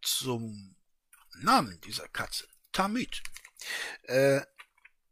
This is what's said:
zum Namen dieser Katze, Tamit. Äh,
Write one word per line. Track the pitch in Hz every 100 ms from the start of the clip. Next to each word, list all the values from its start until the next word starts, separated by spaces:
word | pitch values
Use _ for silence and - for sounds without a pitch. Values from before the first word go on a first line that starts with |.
zum | - - 131 120 113 104 98 _ _ _ _ - _ -
Namen | 160 247 123 85
dieser | 104 - -
Katze, | - 104 - - _ _
Tamit. | - 196 226 247 - - - - - - - - -
Äh, | - 127 139 139 - - - _ - _ _